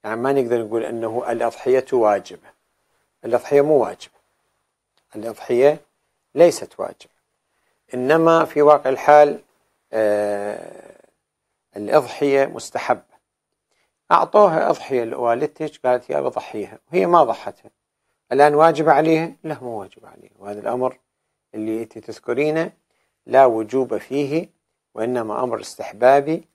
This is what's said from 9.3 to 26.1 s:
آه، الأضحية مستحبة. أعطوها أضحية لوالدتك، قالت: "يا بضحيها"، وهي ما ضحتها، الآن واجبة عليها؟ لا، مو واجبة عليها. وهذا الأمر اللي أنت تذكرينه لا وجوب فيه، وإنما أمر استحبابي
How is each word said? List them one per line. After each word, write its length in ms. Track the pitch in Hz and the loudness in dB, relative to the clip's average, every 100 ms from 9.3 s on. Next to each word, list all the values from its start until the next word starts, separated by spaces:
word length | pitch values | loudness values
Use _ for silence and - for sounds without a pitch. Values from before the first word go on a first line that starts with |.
| - _ _ _ _ _ | 2 _ _ _ _ _
آه، 1000 | 110 107 104 104 101 104 - 50 - - - _ _ _ _ _ _ _ 101 | -2 0 0 -2 -6 -8 -10 -14 -20 -20 -20 _ _ _ _ _ _ _ -14
الأضحية 680 | 104 151 120 - 143 139 135 | 0 0 0 -4 0 0 0
مستحبة. 680 | - - - - 113 _ _ _ _ _ _ _ _ _ _ _ | -6 -12 -10 -6 -6 _ _ _ _ _ _ _ _ _ _ _
أعطوها 580 | 170 170 208 202 160 180 | 0 2 4 4 2 -2
أضحية 340 | - - 131 | -4 -2 -4
لوالدتك، 840 | 113 - 117 120 151 _ 156 - 127 | -4 -4 -2 -2 -4 _ -12 -6 -2
قالت: 240 | 123 - | -2 -2
"يا 120 | - | -4
بضحيها"، 580 | 135 - - 113 95 113 _ | -4 -6 -10 -12 -12 -16 _
وهي 140 | 175 185 | -2 2
ما 180 | 175 | 4
ضحتها، 480 | 139 107 - - - _ _ _ _ _ _ | 2 -2 -10 -16 -20 _ _ _ _ _ _
الآن 240 | 131 147 147 | 4 4 6
واجبة 360 | 160 147 156 | 2 2 2
عليها؟ 400 | 147 160 160 165 - | 2 2 0 -2 -12
لا، 140 | 160 147 | -12 -12
مو 180 | 123 113 | -10 -12
واجبة 280 | 95 - - | -14 -20 -20
عليها. 240 | - _ _ | -20 _ _
وهذا 200 | 101 104 | -14 -10
الأمر 380 | 113 123 127 - _ _ _ _ _ | -6 -4 -4 -6 _ _ _ _ _
اللي 300 | 110 110 113 | -10 -8 -6
أنت 140 | 113 113 | -8 -16
تذكرينه 720 | 107 - - 120 151 156 165 _ _ _ _ _ - | -18 -16 -8 -4 -2 -2 -6 _ _ _ _ _ 0
لا 200 | 127 135 | 6 6
وجوب 520 | 113 107 127 127 123 | 4 -2 -2 -2 -6
فيه، 520 | - 139 139 156 185 _ _ _ _ | -6 -6 -4 -6 -8 _ _ _ _
وإنما 500 | - 113 123 107 113 | -8 -6 -4 -6 -6
أمر 160 | 123 113 | -4 -6
استحبابي 880 | - - - 101 123 | -10 -14 -16 2 4